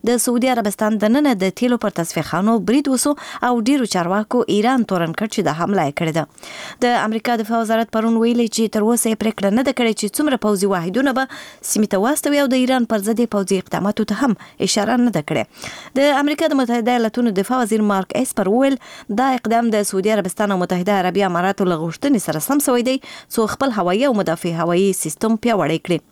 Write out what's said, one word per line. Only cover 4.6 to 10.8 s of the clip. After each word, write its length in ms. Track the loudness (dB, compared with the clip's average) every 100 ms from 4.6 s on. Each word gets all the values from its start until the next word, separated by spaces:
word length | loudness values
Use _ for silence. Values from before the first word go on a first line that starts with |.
| 2 0 0
تورن 200 | 0 -2 -4
کړ 80 | -4 -2
چې 40 | -2
دا 40 | -2
حمله 260 | 0 0 0
یې 40 | -2
کړې 140 | -2 -2
ده. 60 | -4 -10 -18 -16 -16 -2 0
د 120 | 2
امریکا 320 | 0 -2 -2 -2
دفاع 180 | 0 -2
وزارت 320 | 0 0 0 -2
پرون 200 | 0 2
ویلي 240 | 2 2 0
چې 260 | 0 0 0
تر 100 | 2
اوسه 240 | 2 0
یې 100 | 0
پریکړه 280 | -2 0 0 2
نه 80 | 0
ده 80 | 0
کړې 160 | 0 0
چې 80 | -4 -2
څومره 240 | -2 0 0
پوځي 260 | 0 0
واحدونه 420 | 0